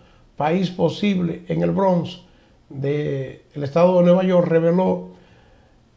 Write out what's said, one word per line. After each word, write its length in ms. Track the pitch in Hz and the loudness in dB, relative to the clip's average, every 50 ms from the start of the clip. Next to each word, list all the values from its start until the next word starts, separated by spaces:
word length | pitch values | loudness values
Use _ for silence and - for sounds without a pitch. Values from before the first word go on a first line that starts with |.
| _ _ _ _ _ _ _ | _ _ _ _ _ _ _
País 340 | - 143 156 170 190 190 175 | -4 -2 -2 0 0 -2 -4
Posible 760 | - - 175 156 - - 208 208 196 180 175 165 170 - - | -2 -2 -2 -2 -2 -2 -2 -2 0 0 -2 -4 -6 -8 -8
en 140 | - 160 160 | -6 -4 -2
el 100 | 175 170 | 0 0
Bronx 480 | 170 185 202 190 180 175 147 - - - - _ _ _ _ _ _ _ _ | 0 0 0 2 0 0 -2 -4 -10 -16 -20 _ _ _ _ _ _ _ _
del 720 | _ 143 135 135 139 147 147 151 151 139 135 131 127 - - _ _ _ | _ -12 -6 -4 -4 -4 -2 -4 -4 -6 -6 -8 -10 -12 -18 _ _ _
estado 440 | 147 143 135 - 170 175 180 185 180 | -10 -10 -4 2 2 4 4 4 4
de 40 | 175 | 6
Nueva 200 | 175 175 185 185 | 6 4 4 4
York, 240 | 185 180 175 170 | 2 2 2 2
reveló 680 | 175 165 165 165 170 170 180 185 185 180 180 - - - - - _ _ _ _ _ _ _ _ _ _ _ _ _ _ | 2 2 2 2 2 2 2 0 0 -2 -4 -6 -14 -20 -20 -20 _ _ _ _ _ _ _ _ _ _ _ _ _ _